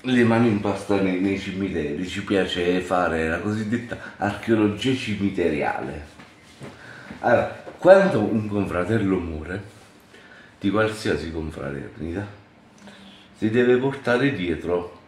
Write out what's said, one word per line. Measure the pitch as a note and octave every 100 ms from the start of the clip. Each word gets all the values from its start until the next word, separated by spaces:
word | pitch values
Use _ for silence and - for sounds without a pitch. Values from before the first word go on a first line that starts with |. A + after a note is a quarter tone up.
| B2+
le | B2
mani | A2+ A#2 A#2+
in | G2+
pasta | G2+ G2 - G2+
nei, | F#2+ F2+
nei | G2 F#2+
cimiteri, | G2 F#2 G2 E2 D2 F2 F#2
ci | F#2+
piace | F#2+ G2 F2+ F2+ F2 F2+
fare | F2+ F#2 F2 D#2+ D#2+
la | E2+
cosiddetta | G#2 A2 G#2+ A#2 A#2 - - -
archeologia | G2+ G2+ - A2+ G#2 F#2+ C3
cimiteriale. | A#2+ A2 G2 G2 - E2 D2 - - C2 D2+ D2+ - - - - - - - - - - -
Allora, | A#2 A#2 - - - -
quando | E3+ G3 F#3+ A2
un | G#2 A2 G#2+
confratello | G2+ F#2+ F2 F2+ A2 G2 F#2
muore, | E2 D#2 D#2 F#2+ - - - - - - - - - -
di | G2+
qualsiasi | G#2 A2 A2 A2 D2+ D#2+
confraternita, | E2 D#2 D2+ C#2 C#2 B1+ - D#2+ F2+ G#2 - - - - - - - - - - -
si | A2
deve | A#2 B2 B2
portare | C3+ C3+ - B2 C#3
dietro | G2+ F2+ D#2 D#2+ F2+ - -